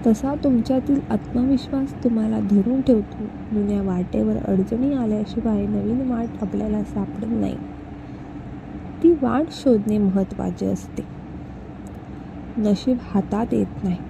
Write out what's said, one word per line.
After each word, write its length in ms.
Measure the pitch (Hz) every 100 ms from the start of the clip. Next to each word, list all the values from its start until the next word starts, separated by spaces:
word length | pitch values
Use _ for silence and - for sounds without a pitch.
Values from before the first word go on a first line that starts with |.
| 240
तसा 280 | 220 269 294
तुमच्यातील 640 | 285 240 226 262 254 285 -
आत्मविश्वास 920 | 214 - 240 254 262 - 269 277 -
तुम्हाला 360 | 247 226 220 220
धरून 420 | 202 202 196 262
ठेवतो. 420 | 262 220 202 190
जुन्या 580 | 214 - - 214 202 202
वाटेवर 560 | 196 180 185 220 214 214
अडचणी 560 | - 190 190 226 269
आल्याशिवाय 720 | 277 226 214 208 240 226 208 202
नवीन 440 | 208 208 240 262
वाट 320 | 233 233 -
आपल्याला 400 | 196 202 214 214
सापडत 420 | 208 208 196 - 220
नाही. 300 | 226 196 - - - - - - - - - - - - - - -
ती 80 | 330
वाट 340 | 320 254 240 330
शोधणे 460 | - 277 220 214 214
महत्त्वाचे 680 | 196 196 190 - 180 180 190
असते. 380 | 185 - - - - - - - - - - - - - - - - - -
नशीब 400 | 208 196 - 247
हातात 440 | - 196 190 202 233
येत 320 | 226 190 -
नाही. 140 | 190 175